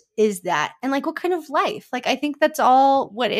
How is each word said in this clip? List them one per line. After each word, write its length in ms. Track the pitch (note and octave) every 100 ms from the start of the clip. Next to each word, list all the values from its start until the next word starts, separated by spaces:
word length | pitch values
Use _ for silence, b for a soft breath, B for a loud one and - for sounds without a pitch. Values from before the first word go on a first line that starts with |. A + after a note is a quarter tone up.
| - -
is 240 | G#3+ F#3
that? 320 | F3 D#3 D3 -
And, 80 | C4
like, 160 | C4+ D#4
what 80 |
kind 200 | - F4
of 140 | F4+ D4+
life? 360 | D4+ G4 - -
Like, 160 | B3+ A#3
I 80 | C4
think 240 | D4 C#4+
that's 180 | D#4 D#4
all 520 | B3 C4 C#4 C4+ -
what 200 | G3+
it 80 | A3